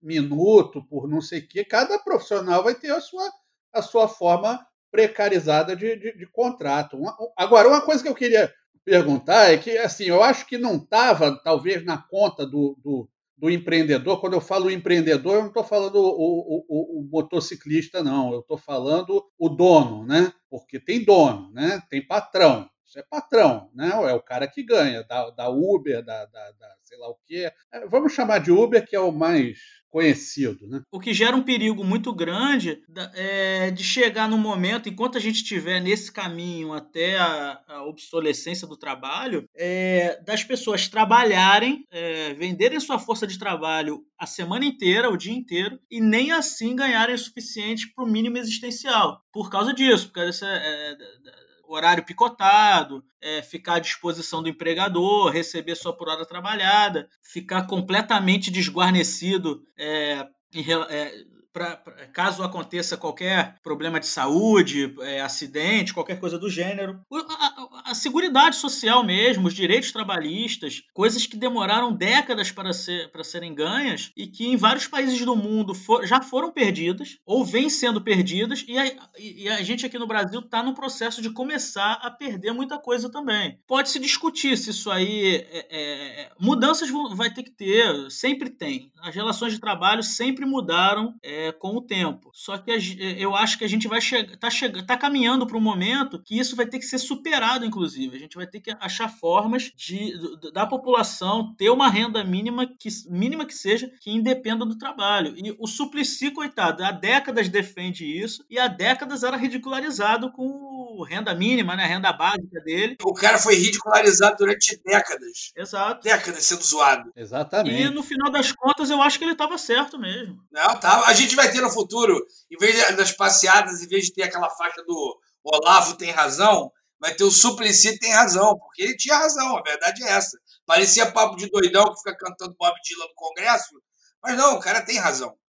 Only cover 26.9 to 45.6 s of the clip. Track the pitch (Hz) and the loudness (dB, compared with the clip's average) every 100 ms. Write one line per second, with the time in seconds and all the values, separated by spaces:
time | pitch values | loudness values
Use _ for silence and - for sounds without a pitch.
26.9 | 120 120 117 _ 170 175 _ _ - - | -18 -16 -16 _ -8 -8 _ _ -16 -2
27.9 | 226 302 - 233 214 151 180 233 226 - | 0 0 0 2 2 6 6 6 4 2
28.9 | 202 185 156 165 170 123 104 - _ _ | 0 0 0 2 2 0 -4 -18 _ _
29.9 | 160 160 135 - - 131 101 101 135 135 | 0 2 2 -2 -6 -4 -4 -10 -14 -12
30.9 | 190 185 185 226 262 254 247 220 214 190 | -10 -4 2 2 2 0 0 0 -2 -2
31.9 | 220 220 196 165 185 269 277 175 147 _ | -2 -4 -6 -4 -2 0 0 -2 -8 _
32.9 | 165 185 185 190 196 190 190 185 185 190 | -14 -14 -8 -4 -2 -2 0 -2 -4 -4
33.9 | - 233 214 220 220 214 196 180 226 220 | 0 0 2 0 0 0 -2 -2 -2 -8
34.9 | 185 240 247 214 220 - 196 156 185 180 | -6 -4 -4 -4 -4 -4 -6 -4 -4 0
35.9 | 214 - - 185 170 175 170 160 151 151 | -2 -4 -10 -10 -8 -10 -8 -8 -10 -12
36.9 | 165 170 190 175 156 143 135 _ 147 143 | -4 -2 2 0 0 -6 -10 _ -16 -14
37.9 | 156 - 165 156 143 165 180 175 151 147 | -14 -8 -4 -2 -2 -6 -10 -12 -16 -12
38.9 | 131 131 165 262 185 - - 175 185 185 | -10 -8 -8 -6 -8 -8 -8 -6 -2 2
39.9 | 180 175 - - 214 - 254 - 202 190 | 2 2 -4 -6 -6 -4 -6 -2 -2 -2
40.9 | 214 214 233 240 190 185 202 240 294 - | 0 6 6 6 6 8 6 4 -2 -8
41.9 | 175 170 160 156 143 180 180 220 311 - | -8 -6 -6 -6 -6 -6 0 0 0 -4
42.9 | 262 - 220 208 185 196 170 160 160 151 | -6 -4 -4 -4 -6 -6 -4 -2 -2 -4
43.9 | 151 _ _ 170 - 170 214 285 262 185 | -6 _ _ -14 -10 -6 -2 -2 0 2
44.9 | 196 240 185 185 240 247 175 | 2 2 -2 -4 -8 -6 -4